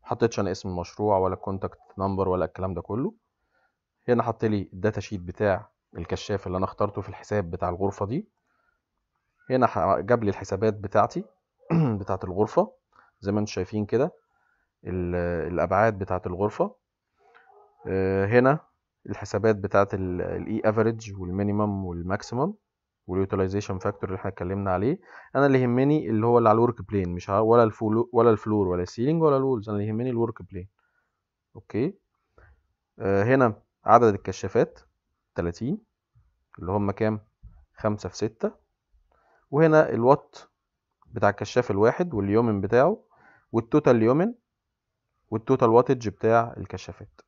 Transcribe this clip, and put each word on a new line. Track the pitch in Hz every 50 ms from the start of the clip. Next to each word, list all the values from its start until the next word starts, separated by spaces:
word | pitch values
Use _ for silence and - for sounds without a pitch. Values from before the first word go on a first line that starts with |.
| _
ما | -
حطيتش | 127 117 120 113 - -
أنا | 101 95
اسم | 95 - - 101
المشروع | 92 87 85 - - - 104 107 104 95
ولا | 92 92 92
الكونتاكت | 92 - - 98 95 - 95 - _ _ _ - -
نمبر | 95 98 98 92 98 92
ولا | 90 90 87
الكلام | 80 _ - 90 95 95
ده | 85 85
كله. | - 101 113 139 208 226 _ _ _ _ _ _ _ _ _ _ _ _ _ _ _ _ _ _ -
هنا | 123 117 -
حط | 117 113 - -
لي | 113 107 104 95 - -
الداتا | 92 92 104 - 104
شيت | 95 - 107 95
بتاع | 87 87 92 - 110 101 95 87 - _ _ _ _ _ _ -
الكشاف | 85 - - - - - 107 98 -
اللي | 92 90 92
أنا | 95
اخترته | - - _ 107 101 - - 98
في | -
الحساب | 95 - - - 107 104 98 85
بتاع | 87 90 - 90
الغرفة | 90 87 98 98 98 - 104
دي. | 98 117 165 220 _ _ _ _ _ _ _ _ _ _ _ _ _ _ _ _ _ _ _ _ _ _ _ _ _
هنا | 131 127 123
ح-، | - - 107 85 92 95 -
جاب | 92 98 120 120 107
لي | 101
الحسابات | 95 - 98 - 98 95 95 90 101
بتاعتي | 104 101 98 - 107 104 - - 175 196 - _ _ _ _ _ _ _ -
<clears throat> | 165 170 160 131 110 98
بتاعت | 98 - 95 92 -
الغرفة | 90 90 92 107 110 - - 196 220 _ _ _ _ _ _ _ _ _ _
زي | - 101 101
ما | 104
انتوا | 104 104 -
شايفين | 101 90 - - 107 104
كده، | 101 - 113 135 180 - _ _ _ _ _ _ _ _ _ _ _ _ _ _
ال-، | - 90 92 90 87 87 90 87 87 87 85 76 78 90
الأبعاد | 82 78 82 92 95 107 113 110 98
بتاعت | 98 - 92 90 -
الغرفة. | 92 87 87 101 107 - - 180 208 - _ _ _ _ _ _ _ _ _ _ _ _ - _ _ _ - _ _ _ _ -
آه، | - 95 95 95 95 95 98 98
هنا | 101 113 123 127 131 143 156 _ _ _ _ _ _ _ _ _
الحسابات | - 104 - 101 104 - 104 98 110 107
بتاعت | 101 95 98 - 101 101 98 -
ال، | 95 95 92 90 87 87
ال | 90 90 90 87 - 104 110 -
E |
average | 110 104 110 110 113 117 113 110 104 98 98
والمينيمم | 92 90 90 95 101 104 101 104 107 104 101 98 95
والماكسيمم | 92 87 85 87 90 95 104 - - - 120 143 190 214 _ _ _ _ _ _ _ _ _ _ -
والutilization | 90 92 98 95 - 98 95 92 95 101 101 - 98 92 -
factor | 101 101 - -
اللي | 95 95
احنا | 92 - 98
اتكلمنا | 95 - 87 90 98 101 98 98 92
عليه. | 90 98 123 160 208 _ - - - - - _
أنا | 135 139
اللي | 143 135 127 127
يهمني | 123 120 123 135 143 151 156 - -
اللي | 113 107 107
هو | 117 120 120
اللي | 117 110
على | 104
الورك | 113 117 113 110 - 95
بلين، | - 104 101 92 87
مش | 87 87 - -
ع-، | 98 101
ولا | 110 110 117 120 117 110
الفلو-، | 101 - 110 107 107 113 120 - -
ولا | 120 113 120
الفلور | 113 104 - 113 107 107 98 92
ولا | 90 87 90
السيلينج | 90 - - 117 139 160 170 160
ولا | 156 139
الوولز، | 135 135 135 131 113 101 110
أنا | 104 104
اللي | 101 107
يهمني | 110 110 120 131
الورك | 123 117 117 113 117 - 92
بلين. | 90 - 92 90 98 _ _ _ _ _ _ _ _ _ _ _ _ _ _ _ _ _
أوكي. | 92 - _ - 101 123 175 196 _ _ _ _ _ _ _ _ _ - _ _ _ _ _ _ _ _ _ _ -
آه، | - 98 98 98 101
هنا | 113 131 135 131 117 101 - _ _ _ _ _
عدد | 98 107 120 120 113 101
الكشافات | 98 - - 95 - - 98 - 117 135 - - - _ _ _ _ _ _ _ _ _ _ _
تلاتين، | - 85 85 - - 113 127 185 220 _ _ _ _ _ _ _ _ _ _ _ _ _ _ _ -
اللي | - 87 95
هم | 104 101 101
كام؟ | 98 - 110 110 110 107 _ _ _ _ - - - - _ _ _
خمسة | _ - 110 104 104 - 95
في | -
ستة. | - 107 113 113 _ - 208 233 _ _ _ _ _ _ _ _ _ _ _ _ _ _ _ _ _ _ _
وهنا | 139 143 160 160 156 156 156 131
الوات | 123 113 113 127 143 147 - _ _ - - _ _ _ _ _ _ _ _ _ _ _ _
بتاع | _ - 104 104 101
الكشاف | 101 - 104 101 - 123 123 -
الواحد | 104 98 104 117 - - 180 180 151
واليومن | 107 98 98 101 110 120 117 107 98
بتاعه | 95 98 113 120 135 170 214 226 _ _ _ _ _ - _ _ _ _ -
والتوتال | 113 110 - - 151 147 151 123 117 110
يومن | 113 127 151 180 233 240 _ _ _ _ _ _ _ _ _ _ _ _ _ _ _ _ _ _ _
والتوتال | 107 110 - - 131 127 135 117
واتج | 113 123 117 - 139 123 117 107
بتاع | 92 _ - 110 113 117 117 117 -
الكشافات. | 107 98 - - 92 - - - - 107 - _ _ _